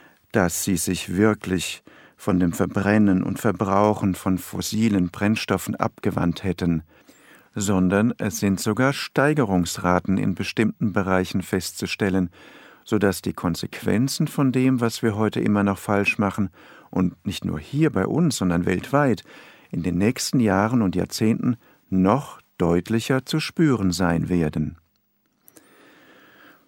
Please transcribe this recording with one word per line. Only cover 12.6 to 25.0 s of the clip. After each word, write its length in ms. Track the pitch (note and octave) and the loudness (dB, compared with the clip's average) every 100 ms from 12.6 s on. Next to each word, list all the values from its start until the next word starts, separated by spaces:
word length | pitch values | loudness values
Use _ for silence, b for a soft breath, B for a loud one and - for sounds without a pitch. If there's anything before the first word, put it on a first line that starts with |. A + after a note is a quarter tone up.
| B B | B B
sodass 380 | - G#2+ G2 F#2 | -4 0 2 0
die 120 | - | -6
Konsequenzen 960 | - F2+ E2+ - - - G2 C3+ - D3+ | -4 -4 -4 -8 -6 -2 0 0 -2 -2
von 240 | - C3+ | 0 0
dem, 300 | B2+ C3 C3 | 2 2 2
was 200 | A#2 - | -2 -2
wir 140 | A#2 G#2 | -2 0
heute 240 | G#2+ - | 0 0
immer 240 | A2 G2+ | 0 2
noch 140 | G2+ G2 | 2 -2
falsch 420 | - G2+ G2 - | 0 0 2 2
machen, 300 | G2+ - F#2+ B B B B | 2 0 -4 B B B B
und 360 | F#2 F#2 - G#2 | 0 0 -2 -8
nicht 200 | - F#2 | -4 -4
nur 140 | E2 | -6
hier 300 | E2 C#3 D#3 | -4 0 2
bei 160 | G2+ F#2+ | 2 0
uns, 320 | D3+ E3+ - | 2 0 2
sondern 280 | F#2 F2 F2+ | 2 2 2
weltweit, 580 | F#2 - C#3 C#3+ G2+ B B B B B | -2 0 2 2 0 B B B B B
in 100 | E2 | -4
den 160 | F2 F2 | -2 2
nächsten 420 | G#2 - - C3+ | 0 0 -2 2
Jahren 420 | A2 F#2+ G#2+ B2 | 4 4 2 2
und 140 | G2 F2+ | 2 0
Jahrzehnten 600 | F2+ - A2 A2+ - A#2+ b b b | -2 0 0 0 -2 -4 b b b
noch 500 | F#2 F#2 B2+ C#3+ - _ - | 2 4 2 0 -18 _ -2
deutlicher 680 | E2+ F2 F2 A2+ - C3 - | 2 2 0 -2 0 -2 -2
zu 140 | D#3 | -4
spüren 520 | - - D#3+ A2+ F#2+ | -4 0 2 2 0
sein 380 | E2+ F2 E2 D#2+ | 0 0 0 0
werden. 480 | F2 D#2 D#2+ D2+ E2+ _ _ | 0 0 -2 -6 -8 _ _